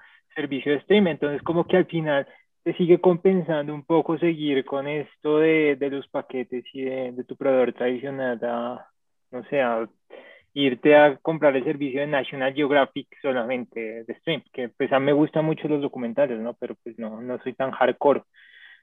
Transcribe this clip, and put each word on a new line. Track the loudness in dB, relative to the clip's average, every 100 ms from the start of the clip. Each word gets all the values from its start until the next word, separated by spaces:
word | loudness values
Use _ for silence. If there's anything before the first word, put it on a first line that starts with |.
| -20 _ _
servicio | -10 -6 -4 -2
de | -2
stream. | 2 4 4
Entonces, | 0 -4 -4
como | -2 -2 2
que | 2
al | 2
final | -2 0 -2 -2 -14 _ _
te | -8 -2
sigue | 4 6
compensando | 6 4 2 2 0 -4 -4
un | -10
poco | 0 0 2 0
seguir | 0 0 0 0
con | 0 -6 -4
esto | -6 -8 _ 0 4
de, | 4 4 2 0
de | -2
los | -4 -6
paquetes | -8 -6 -8 -6 -8 -10
y | -8
de, | -6 -6 -6
de | -8
tu | -12 -4
proveedor | 2 2 2
tradicional | 0 -4 -2 -6 -6 -6 -4
a, | -4 -4 -6 -10 -16 _ _ _ _
no | -14 -4
sé, | -2
a | 0 -2 -4 _ _ -20 -20 -20 _
irte | -2 0 2 6 8
a | 8 4
comprar | -4 2 2 2
el |
servicio | -2 -4 -4 -4
de | -2
National | -2 -4 -4 -4
Geographic | -2 2 2 2 -2 -14 -8
solamente | -4 -2 -2 -6 -6 -10 -10 -12
de | -12 -10
stream, | -6 -6 -8
que, | -10 -10
pues, | -6 0
a | 2
mí | 4
me |
gustan | 2 2 0
mucho | -2 -2 -2
los | -2
documentales, | -2 -6 -6 -2 -2 -2
¿no? | -8
Pero, | -8 -12 -12
pues, | -16 -12
no, | -12 -10
no | -10 -8
soy | -8
tan | -6 -6
hardcore | 0 0 2 2 2 -2 _ -20 -20 -20 -20